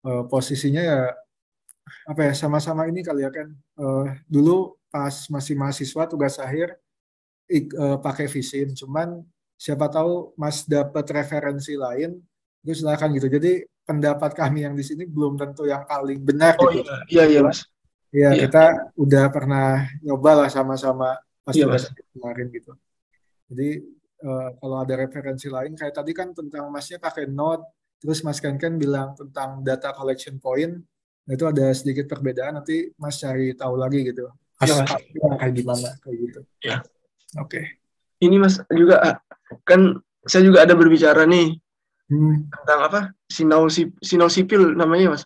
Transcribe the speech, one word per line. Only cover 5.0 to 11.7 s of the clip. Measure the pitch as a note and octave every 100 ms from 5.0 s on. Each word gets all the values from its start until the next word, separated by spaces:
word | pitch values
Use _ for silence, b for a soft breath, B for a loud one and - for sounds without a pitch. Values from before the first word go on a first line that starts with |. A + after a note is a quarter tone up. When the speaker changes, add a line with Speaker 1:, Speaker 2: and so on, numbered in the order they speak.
| C#3+ C#3 -
Speaker 1:
masih | D3 C3+ C#3+
mahasiswa | C#3 C3+ C3+ D#3 E3
tugas | D#3 C#3 C#3
akhir | C3 D3 F3 - _ _ _ _ _ _ _
ik-, | D#3+ C3+ C#3
eh, | C#3+ C#3
pakai | C#3 C3+ C#3+
visim. | C#3+ B2+ C#3 C#3 C3
Cuman | C3 D3 E3+ F3 E3+ _ _ _
siapa | - C#3+ -
tahu | D#3+ E3 F3 - -
Mas | D3 D3 -
dapat | D3 C#3+ D3+ D3 D3
referensi | C#3+ D3+ C#3+ C#3+ C#3